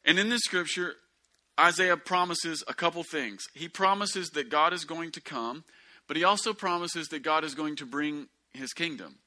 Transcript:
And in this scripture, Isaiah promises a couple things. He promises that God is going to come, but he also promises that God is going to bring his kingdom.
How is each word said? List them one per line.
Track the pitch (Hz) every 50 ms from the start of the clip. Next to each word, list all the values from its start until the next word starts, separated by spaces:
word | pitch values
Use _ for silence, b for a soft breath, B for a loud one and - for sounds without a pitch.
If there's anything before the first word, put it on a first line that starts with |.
| _
And | 143 165 185
in | 208 220
this | 240 233
scripture, | - - 190 180 170 151 - 180 180 170 - - _ _ _ _ _ _ _ _ _ _ _ -
Isaiah | 160 175 175 185 185 180 175
promises | 165 - - 185 180 180 175 170 - - 165 160 147 -
a | - 143
couple | - 170 170 165 170
things. | 165 - 165 151 131 110 101 95 - - _
He | 135 165 165
promises | - - 190 190 196 202 208 190 - 190 180 160
that | - 151 139 117
God | 151 151 156 170
is | 180 175 156
going | 147 160 165 165 165
to | - 170
come, | _ - 151 127 113 117 127 156 160 b b b b b b b b
but | - 151
he | 156 175
also | 190 208 202 - 226
promises | 214 - 202 185 175 175 175 165 - 170 156 -
that | 160 147
God | 131 160 180 160 156
is | 156 135
going | 143 156 151 151
to | 143 147
bring | 123 120 143 147 151 147 147 135 _ _ _ _ _
his | - 131 135 123
kingdom. | - - 170 170 147 107 90 73 67 _ _